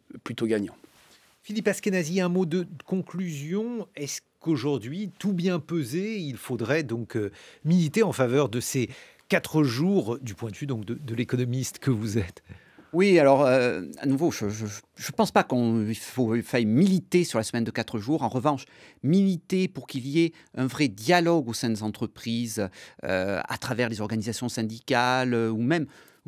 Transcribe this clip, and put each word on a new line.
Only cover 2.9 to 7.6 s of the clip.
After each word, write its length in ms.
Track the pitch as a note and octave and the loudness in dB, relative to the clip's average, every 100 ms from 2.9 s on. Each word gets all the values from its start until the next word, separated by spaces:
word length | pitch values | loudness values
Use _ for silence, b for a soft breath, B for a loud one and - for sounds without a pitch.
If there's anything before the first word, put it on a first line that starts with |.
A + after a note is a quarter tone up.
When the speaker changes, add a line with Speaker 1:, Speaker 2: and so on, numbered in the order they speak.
| F#3+ D#3+ F3 F#3 D3 D3 F#3+ A3+ A#3+ G3 - | -6 -4 -6 -6 -6 -6 -4 -4 -6 -10 -10
Speaker 2:
Est-ce 240 | C#3+ - - _ | -10 -10 -14 _
qu'aujourd'hui, 680 | E3 D3+ C3+ C#3 G#2+ E3 G#3 - | -2 0 0 -2 -4 -8 -8 -6
tout 140 | G3 | -2
bien 260 | F#3 F3+ F3 | 0 0 0
pesé, 580 | - E3+ B2+ D#3 G3+ G#3+ | -2 -4 -2 -4 -4 -4
il 160 | D3+ A#2 | -6 -8
faudrait 460 | - A#2+ A2+ D3+ | -6 -4 0 0
donc, 340 | C#3 A#2 A2+ A2+ | 0 -4 -4 -4
euh, 120 | G#2 B B B | -4 B B B